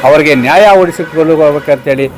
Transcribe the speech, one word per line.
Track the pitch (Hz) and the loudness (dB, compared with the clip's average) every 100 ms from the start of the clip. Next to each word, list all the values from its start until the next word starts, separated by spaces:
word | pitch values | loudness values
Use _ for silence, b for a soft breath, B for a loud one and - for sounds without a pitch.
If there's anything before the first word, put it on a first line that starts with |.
| 131 | 2
ಅವರಿಗೆ | 151 151 139 127 | 2 2 0 0
ನ್ಯಾಯ | 170 208 196 | 2 4 2
ಒದಗಿಸಿಕೊಳ್ಳಬೇಕಂತೇಳಿ | 175 165 156 156 160 160 151 147 143 139 143 135 135 | 0 -4 -8 -4 0 2 0 -2 -2 -4 -2 -4 -6